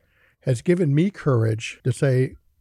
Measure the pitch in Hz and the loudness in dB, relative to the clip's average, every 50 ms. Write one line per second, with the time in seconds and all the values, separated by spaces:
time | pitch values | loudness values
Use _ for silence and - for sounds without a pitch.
0 | _ _ _ _ _ _ _ _ - - 127 113 - 175 175 180 180 143 139 151 | _ _ _ _ _ _ _ _ -2 -2 -2 -2 0 0 0 2 2 2 2 2
1 | 180 208 - - - 151 127 113 113 113 110 110 - - - - - 127 - - | 2 0 -2 -4 -2 0 0 2 2 0 -2 -4 -6 -12 -14 -6 -4 -4 -2 0
2 | 147 135 127 127 131 - - - _ _ _ _ | 0 0 2 2 0 -2 -4 -16 _ _ _ _